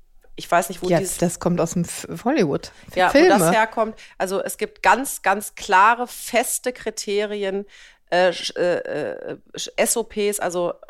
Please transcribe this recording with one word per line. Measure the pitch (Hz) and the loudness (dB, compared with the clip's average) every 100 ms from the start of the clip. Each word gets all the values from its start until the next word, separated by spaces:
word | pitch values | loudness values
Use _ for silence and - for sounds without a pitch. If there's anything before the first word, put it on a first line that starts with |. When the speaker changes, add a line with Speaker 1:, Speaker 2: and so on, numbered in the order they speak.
| _ - - | _ -20 -20
Speaker 1:
ich | - - | -18 0
weiß | 175 185 | 0 0
nicht, | 196 | -4
wo | 185 | 0
Speaker 2:
Ja, | 170 | 2
Speaker 1:
dieses | 185 - | 0 0
Speaker 2:
das | 175 - | -2 0
kommt | 180 170 | -2 0
aus | 165 | 0
dem | 180 | -2
F-, | 170 - - 165 | -4 -6 -12 -6
Hollywood. | 240 294 165 135 - - - - | -2 0 0 -2 -6 -20 -6 0
Speaker 1:
Ja, | 180 | 4
Speaker 2:
Filme. | 285 359 214 | 6 6 6
Speaker 1:
wo | |
das | 165 | 6
herkommt. | 214 220 - 220 220 - - | 4 2 0 -4 -6 -14 -8
Also | 190 196 | -4 -4
es | - - | -6 -6
gibt | 208 - | -10 0
ganz, | 190 196 180 - | 2 4 0 -2
ganz | 190 202 208 | 0 0 -4
klare, | - - 190 208 240 247 | -12 2 4 6 4 -2
feste | - - 233 - - 254 | -10 -4 -2 0 -4 -6
Kriterien, | 247 226 214 - 202 208 208 196 196 208 - - _ _ | -8 -8 -8 -4 -2 -2 -4 -4 -6 -8 -16 -20 _ _
äh, | 175 185 | 2 2
sch-, | 170 - - | 2 -6 -2
äh, | 175 175 - 147 123 - - | 0 0 -4 -6 -6 -8 -12
äh, | 143 _ | -14 _
sch-, | - - - | -12 -6 -2
S | 220 233 | 0 -2
O | |
Ps, | 220 214 202 208 | -4 -4 -2 -2
also | 180 175 175 - | -4 -2 -4 -6